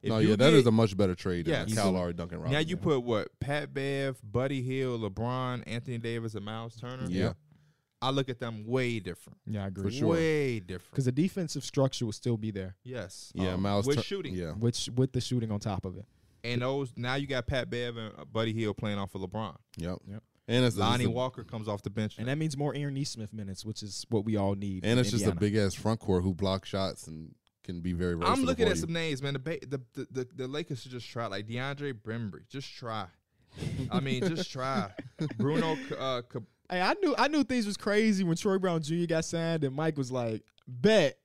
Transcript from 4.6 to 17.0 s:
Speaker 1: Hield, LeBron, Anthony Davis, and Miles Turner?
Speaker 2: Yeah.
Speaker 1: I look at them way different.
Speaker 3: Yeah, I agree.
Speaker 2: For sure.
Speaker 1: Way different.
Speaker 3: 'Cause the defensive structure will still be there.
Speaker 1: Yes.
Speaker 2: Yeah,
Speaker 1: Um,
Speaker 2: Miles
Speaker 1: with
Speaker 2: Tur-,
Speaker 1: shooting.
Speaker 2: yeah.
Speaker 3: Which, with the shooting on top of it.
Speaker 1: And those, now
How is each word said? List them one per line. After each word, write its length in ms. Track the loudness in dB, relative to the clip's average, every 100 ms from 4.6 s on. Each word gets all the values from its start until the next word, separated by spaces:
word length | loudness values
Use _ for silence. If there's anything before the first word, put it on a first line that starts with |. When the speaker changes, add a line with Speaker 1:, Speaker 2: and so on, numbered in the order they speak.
Speaker 1:
Hield, 400 | -2 -2 -2 -2
LeBron, 640 | -4 -2 -2 -2 -2 -4 -6
Anthony 320 | -8 -6 -6
Davis, 380 | -4 -4 -4 -6
and 100 | -8
Miles 300 | -8 -10 -12
Turner? 320 | -12 -8 -4
Speaker 2:
Yeah. 240 | 0 0 0 _ _ _ _ _ _
Speaker 1:
I 100 | 0
look 180 | 2 0
at 100 | -4
them 280 | -6 -6 -2
way 320 | 0 2 0
different. 400 | -4 -10 -12 -18 -6
Speaker 3:
Yeah, 160 | -4
I 40 | -4
agree. 180 | -2 -2
Speaker 2:
For 60 |
sure. 180 | 2 4
Speaker 1:
Way 500 | 4 4 2 2 -2
different. 340 | -6 -10 -6
Speaker 3:
'Cause 120 | 0 2
the 60 |
defensive 520 | 4 2 0 -4 -4
structure 420 | -4 2 2 2 -4
will 60 |
still 260 | -2 -2 0
be 140 | -2
there. 240 | -4 -8 -10
Speaker 1:
Yes. 480 | -12 -10 -10 -12 -12
Speaker 2:
Yeah, 200 | -2 -2
Speaker 1:
Um, 80 | 0
Speaker 2:
Miles 240 | 2 2 2
Speaker 1:
with 80 | 0
Speaker 2:
Tur-, 60 |
Speaker 1:
shooting. 320 | 0 -6 -6 -6
Speaker 2:
yeah. 160 | -6
Speaker 3:
Which, 380 | 0 0 0 -4 0
with 160 | 0
the 80 | 0
shooting 280 | -2 -2 0
on 100 | -2
top 260 | -2 -4 -6
of 120 | -10
it. 80 | -14 _ _ _
Speaker 1:
And 180 | -4 -2
those, 320 | 0 -2 -4
now 200 | -4